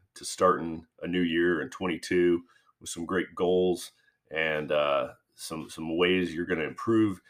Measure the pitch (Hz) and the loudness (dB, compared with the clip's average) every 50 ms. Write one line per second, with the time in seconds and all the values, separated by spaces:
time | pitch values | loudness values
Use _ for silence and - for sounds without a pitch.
0 | _ _ _ - - - - - 95 92 87 67 80 85 80 80 - _ _ - | _ _ _ -14 -12 -10 -2 2 4 4 4 4 0 -6 -8 -8 -12 _ _ -10
1 | 78 87 87 90 90 85 82 85 87 87 87 78 69 69 - - 98 90 82 80 | -6 -2 0 0 0 2 2 2 2 2 2 0 -2 -6 -8 -6 -4 -4 -4 -4
2 | - - 92 90 87 87 87 85 - _ _ _ _ _ _ _ - - - 85 | -4 -2 2 4 4 4 4 2 0 _ _ _ _ _ _ _ -14 -14 -10 -10
3 | 85 80 95 90 78 - 87 92 92 87 90 90 92 92 87 85 - - _ _ | -6 -4 -2 -2 -2 -4 -4 -2 0 2 4 4 4 2 0 -2 -4 -14 _ _
4 | _ _ _ _ _ - 76 80 80 80 78 76 76 71 76 73 73 73 71 67 | _ _ _ _ _ -10 -4 -2 0 0 0 -2 -2 0 2 2 2 4 2 2
5 | 64 64 - _ _ _ _ - - - 80 80 71 - - - 80 80 80 85 | 0 -2 -8 _ _ _ _ -16 -12 -10 -10 -10 -10 -12 -10 -10 -8 -4 0 2
6 | 90 90 92 92 90 85 80 82 87 90 87 80 78 71 65 - - 113 113 110 | 4 4 4 2 2 0 -2 -4 -2 -2 -2 -2 -2 -4 -6 -6 -2 2 4 4
7 | 107 104 95 - _ _ | 4 2 0 -4 _ _